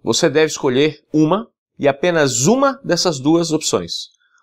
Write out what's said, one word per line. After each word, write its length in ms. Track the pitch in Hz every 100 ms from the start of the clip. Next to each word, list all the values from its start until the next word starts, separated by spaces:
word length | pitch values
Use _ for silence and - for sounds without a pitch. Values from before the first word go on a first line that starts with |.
você 260 | - 117 165
deve 180 | 147 156
escolher 580 | - 143 127 151 143 -
uma 360 | 151 156 196 233 _ _ -
e 80 | 139
apenas 600 | 139 180 170 139 117 143
uma 340 | 262 277 269
dessas 380 | 156 170 185 139
duas 320 | 143 165 165
opções. 560 | 151 - 107 85 - - _ _ _